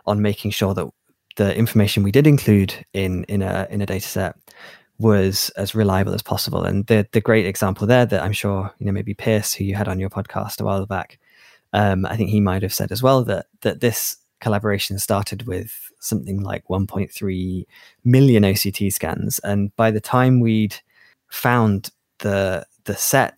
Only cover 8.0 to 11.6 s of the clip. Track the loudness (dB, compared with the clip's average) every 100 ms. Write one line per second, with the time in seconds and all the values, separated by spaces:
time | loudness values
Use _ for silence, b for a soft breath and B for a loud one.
8 | 4 0 -2 -4 -4 -4 -6 -6 -4 -4
9 | -6 -6 0 0 0 -4 -4 -4 -4 -4
10 | -6 -6 -8 -8 -8 -6 -4 -4 -4 -8
11 | -8 -16 b b b b